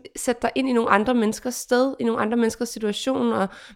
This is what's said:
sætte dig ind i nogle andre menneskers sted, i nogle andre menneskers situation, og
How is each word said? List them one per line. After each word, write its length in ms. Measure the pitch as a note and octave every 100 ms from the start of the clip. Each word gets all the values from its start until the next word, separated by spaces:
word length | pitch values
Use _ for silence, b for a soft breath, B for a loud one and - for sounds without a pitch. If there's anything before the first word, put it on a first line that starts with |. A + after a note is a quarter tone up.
| - -
sætte 260 | - A#3
dig 100 | A#3+ -
ind 140 | C4
i 40 |
nogle 160 | A#3+ A#3
andre 240 | G3+ G#3+
menneskers 420 | A#3+ G#3+ G#3+ B3+ -
sted, 400 | - B3 C4+ C4
i 40 |
nogle 180 | A#3 A3+
andre 160 | G#3+ A#3+
menneskers 320 | A3+ - A#3
situation, 640 | G#3+ G#3+ G#3 C4 C4 A#3
og 140 | A3 F#3+ B B